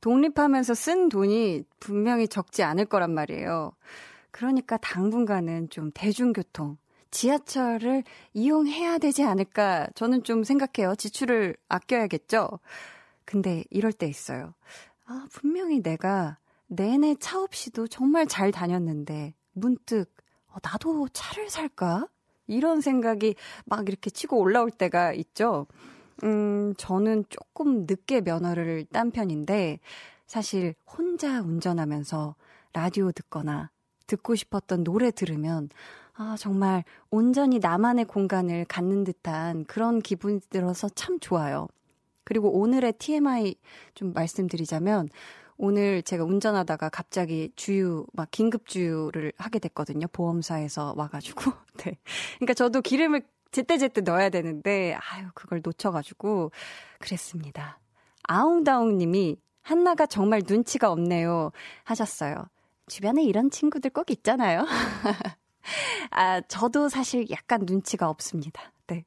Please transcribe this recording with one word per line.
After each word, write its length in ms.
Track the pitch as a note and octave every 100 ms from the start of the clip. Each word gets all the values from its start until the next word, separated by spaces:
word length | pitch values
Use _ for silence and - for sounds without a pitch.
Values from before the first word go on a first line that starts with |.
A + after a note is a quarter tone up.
독립하면서 720 | A3+ B3+ D#4 D4 D4 C4+ B3 A#3
쓴 340 | - F4+ F4+
돈이 540 | G#3 G3 G#3+ A3 D#3+ D3 _
분명히 480 | - G3+ G#3+ A#3+ A3
적지 360 | - F#3 -
않을 220 | F3 D#3+ G3+
거란 280 | G3+ F3
말이에요. 580 | D#3+ D3 D#3 D3 E3 D#3 - - - - - _
그러니까 460 | - B3 C4 B3+ A3+
당분간은 920 | - F3+ G3 A3+ A3+ G3 E3 E3 E3
좀 220 | - D#3
대중교통, 840 | - G3+ G#3 B3 G#3+ F3+ - D3 D3 _ _ _
지하철을 920 | - A#3 C#4+ D4 C4+ B3 A3+ A3+ C4+ B3+ - -
이용해야 680 | G#3 B3 D#4 D4 D4+ E4+ E4+
되지 240 | D4+ C#4
않을까 640 | C#4 F#3+ G3 - G3+ F3 C#3+ -
저는 280 | A#3 B3+
좀 200 | A#3 A3+
생각해요. 520 | G#3+ C#4 C4+ - F#3+ G3+
지출을 600 | G#3+ - B3+ A#3 G3 D#3+ _
아껴야겠죠? 920 | F#3 _ B3 G#3 E3 _ A3 G3 G#3 _ - - - _ _ -
근데 380 | G3+ F#3+ E3+ -
이럴 200 | - A3
때 160 | G#3 D#3+
있어요. 460 | C#3 - B2+ D#3+ E3+ _ - - _ _
아, 200 | B3+ C#4
분명히 500 | - C#4+ E4+ F#4 D4
내가 560 | E3+ D#3+ F#3+ G3 E3 D3+ _ _ _
내내 480 | F3+ G3 C4 D4+ C#4+
차 220 | - F#4+
없이도 460 | F#4+ - - A3+ A3+
정말 400 | - C4 D#4+ D#4+
잘 240 | - G3
다녔는데 840 | G3 F3 F3+ E3+ D3+ D3 D3+ D3 D#3 _
문득, 600 | - A3+ B3 - A3 F3+ _ _ _ _
어, 100 | -
나도 440 | - G#3+ D#4+ D#4+ C#4
차를 400 | - - - G#4+
살까? 580 | F4+ D#4 - F3+ E3+ D#4 _ _ _ -
이런 340 | A3 D#4 D#4+
생각이 540 | D4 C4 A3+ A3 G#3+ G3+ - - -
막 220 | G#3 G3
이렇게 200 | G3 -
치고 260 | - D4+ B3+
올라올 300 | F#3 A3 A#3
때가 420 | - F3+ F3 F3
있죠. 520 | D#3 E3 - A3 F3 C#3+ _ - - - -
음, 500 | G#3+ G#3+ G#3 G3+ G#3 G3+
저는 480 | - F#3 G#3+ A3 G3+
조금 560 | - - - D4 B3 E3
늦게 340 | F#3+ - C4
면허를 640 | F3+ E3 F3 F3 E3 D#3+ D#3
딴 180 | - A#3
편인데 680 | A#3 G3+ D#3 D3+ G#3 F3 D3+ - - - - _
사실 480 | A3+ G3+ G3 F3 D#3+ _
혼자 560 | - F4 F4 D4 C4
운전하면서 920 | F#3 E3 F3+ E3+ D3+ D3 D3 D#3+ D3+ D3 _ - _
라디오 380 | - E3+ F3+ F#3+
듣거나 600 | E3+ - D#3+ D3+ D3 D#3 _ _ _ _
듣고 300 | G3+ - A3+
싶었던 480 | - G#3 - F3+
노래 280 | E3 F#3+ B3
들으면 580 | - F3+ D3+ D3+ E3 D3 - - - - -
아, 200 | A3 G#3+
정말 460 | G#3 G3 G3 F#3 E3+ - _
온전히 500 | G#3+ A#3 B3+ C#4 B3
나만의 460 | F3+ E3+ A#3 B3 A3+
공간을 600 | - G3 F#3+ F3+ E3+ E3+
갖는 400 | - F3+ G3 F#3+
듯한 580 | F3 - D#3 E3 E3 D#3
그런 340 | - A3+ A#3
기분이 400 | G#3 F#3 G3+ G#3 -
들어서 400 | F#3+ F3+ F3+ G3+
참 300 | - - F4+
좋아요. 480 | - F3 D3 C#3+ D#3 _ _ _ _ _ -
그리고 240 | A3 G#3 F#3
오늘의 340 | G#3+ C4 B3 A3
티엠아이 560 | - D4+ C#4+ B3 G#3 - _ - - -
좀 160 | F#3+
말씀드리자면 960 | F3 E3 - F#3 E3+ D#3+ D#3+ F3 G#3 D3+ - - - - _
오늘 480 | G3 G3+ G3+ F#3+
제가 220 | E3+ F3+ E3
운전하다가 640 | G3 G#3+ G3+ F3 D#3 D#3
갑자기 640 | - F3 - E3+ D#3+ D#3 -
주유, 500 | - G3 F#3+ E3 -
막 160 | - D#3+
긴급 360 | - A3+ A3+ -
주유를 640 | F#3+ F3 D#3+ D#3 E3 D3+ -
하게 220 | A3+ A3
됐거든요. 480 | E3 - D3+ D3 E3+
보험사에서 840 | - E3+ E3+ D#3+ D#3+ D3+ D3+ D3 C#3+
와가지고. 540 | D3 D3 - - - -
<laughs> 160 | _ -
네. 180 | - - - - - -
그러니까 180 | A#3+
저도 280 | B3 B3 B3
기름을 400 | - C4+ D#4+ D4 - _ _
제때제때 500 | - B3+ E4+ C4 -
넣어야 280 | F3+ F3 G3
되는데, 640 | F3+ E3 D3+ E3+ G3+ F3+ -
아유, 320 | - F#3 F#3+
그걸 280 | - - F3
놓쳐가지고 880 | D#3+ E3 G#3 E3+ C#3+ - G3+ G#3 D#3+ - - - - -
그랬습니다. 800 | - F3+ - F3 D3+ C#3 D3 - _ _ _ _
아웅다웅님이 1120 | - E3+ C#4+ E4+ D4 C4 A3+ G3+ E3+ F#3 F3+ D3 _ _
"한나가 420 | - E4 F4+ E4 D4+
정말 380 | G3+ G3+ A3 F3+
눈치가 440 | G#3 A#3+ C4+ A3
없네요." 600 | E3 E3+ F3 E3+ E3+ D#3 - - -
하셨어요. 520 | - A3+ A3 - D3 E3+ F3 _ _ _ _
주변에 360 | - G3 C4+
이런 260 | D4+ F#3+ C4
친구들 400 | - D4 D4 C4
꼭 220 | - E4+
있잖아요. 540 | C4 - B3 A#3 E3+ D4
<laughs> 760 | B3 A#3 - G#3 G#3 G3+ - _ _ - - C5 A4+ E4+
아, 300 | - F#3 F#3
저도 460 | - F#3 A#3 C4+ D4
사실 400 | C4 B3+ B3 A3+
약간 300 | D3+ - A#3 F#3
눈치가 420 | F#3+ - G3+ E3+
없습니다. 640 | D#3 - E3+ D3 - - _ _
네. 160 | E3+